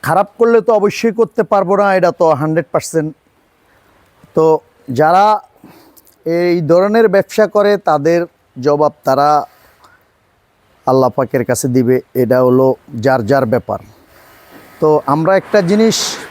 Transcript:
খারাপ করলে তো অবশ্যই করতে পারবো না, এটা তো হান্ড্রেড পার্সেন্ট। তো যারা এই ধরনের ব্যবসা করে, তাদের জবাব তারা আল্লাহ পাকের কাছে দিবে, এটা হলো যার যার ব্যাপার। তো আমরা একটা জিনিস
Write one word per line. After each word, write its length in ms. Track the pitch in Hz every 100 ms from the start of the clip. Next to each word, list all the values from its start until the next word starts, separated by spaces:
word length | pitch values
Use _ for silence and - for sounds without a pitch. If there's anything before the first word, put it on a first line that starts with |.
খারাপ 280 | - 170 202 -
করলে 240 | 233 233
তো 120 | 226
অবশ্যই 380 | 214 208 - 226
করতে 320 | 220 220 -
পারবো 340 | 196 202 180 202
না, 180 | 202 190
এটা 160 | 175
তো 220 | 165 165
হান্ড্রেড 320 | 143 156 160 165
পার্সেন্ট। 440 | 160 - 160 156 - _ _ _ _ _ _ _ _ _ _ _ -
তো 240 | 160 160 _ _ -
যারা 500 | 123 156 180 208 214 - _ - - _ _ _ _ 165
এই 360 | 170 175 175
ধরনের 460 | 151 175 196 220 226
ব্যবসা 400 | 196 - - 214
করে, 300 | 208 202 202
তাদের 480 | 175 151 147 170 170 _ _ 131
জবাব 300 | 131 147 151 -
তারা 420 | - 135 147 147 - _ _ _ _ _ _ _ _ _ _ _ _ _ -
আল্লাহ 240 | 131 127
পাকের 360 | - 127 135 120
কাছে 220 | 120 135
দিবে, 340 | 123 120 127 -
এটা 300 | - 117 127
হলো 320 | 127 127 131 127 - 120
যার 300 | 123 127 104
যার 200 | 135 123
ব্যাপার। 340 | 110 - 101 - - _ _ - - - - - -
তো 220 | 156 151 -
আমরা 320 | 147 165 190
একটা 240 | - 208
জিনিস 560 | 175 208 220 - - - -